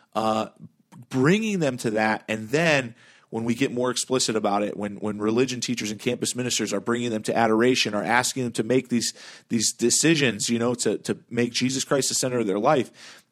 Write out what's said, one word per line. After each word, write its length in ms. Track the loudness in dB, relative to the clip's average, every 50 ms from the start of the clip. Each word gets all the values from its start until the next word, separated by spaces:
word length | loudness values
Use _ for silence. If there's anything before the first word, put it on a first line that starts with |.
| _ _ -4
uh, 340 | -2 0 0 0 0 -2 -4 -8 -16 -20 -20 _ _ _ _ -20 -20 -12 -6
bringing 500 | 0 2 4 4 4 4 2 0 -2 0
them 160 | 0 0 -2 -2
to 120 | -2 -2
that. 320 | 0 2 2 2 0 -2 -4 -4
And 200 | -6 -6 -4 -2
then 460 | 0 2 2 2 2 2 0 -4 -8 _ -20 -20 -20 _ _ _
when 120 | -8 -4 -2
we 120 | -2 0
get 180 | 0 0 0 0
more 160 | 0 -2 0
explicit 460 | -2 -2 -2 0 0 0 0 0 0
about 280 | 0 0 0 0 0 0
it, 140 | -2 -4 -4
when, 180 | -6 -6 -6 -6
when 200 | -6 -6 -4 -2
religion 420 | 0 0 2 2 2 0 0 -4
teachers 320 | -4 -4 -4 -4 -4 -6
and 80 | -6 -4
campus 360 | -2 -2 -2 -2 -2 -4 -4
ministers 360 | -4 -4 -2 -2 -2 -2 -2
are 80 | -2 -2
bringing 300 | -2 0 -2 0 0 -2
them 140 | -4 -4 -2
to 120 | -2 0
adoration, 580 | 2 4 4 4 4 4 4 4 2 0 0 -2
are 100 | -2 0
asking 400 | 2 2 2 2 0 -2 -4 -4
them 80 | -4 -2
to 100 | -2 0
make 240 | 2 0 0 0 0
these, 260 | -2 -2 -2 -2 -6 -8 -14 -20 -20 -20 -8 -4
these 240 | -2 0 0 -2 0
decisions, 760 | 0 0 2 2 4 4 4 4 4 2 0 0 -2 -2 -2
you 80 | 0 0
know, 140 | 0 0 -2
to, 220 | 0 0 0 0 0
to 180 | -2 -4 -6 -6 -8 -6
make 220 | -2 -2 0 0
Jesus 320 | 0 0 -2 0 0 -2 -2
Christ 260 | 0 0 0 0 0
the 60 | -2
center 240 | -2 -2 0 0 0
of 80 | 0 0
their 120 | 0 2
life, 320 | 2 4 4 4 2 -2 -6 -18 -20 -20 -20 -20 _ _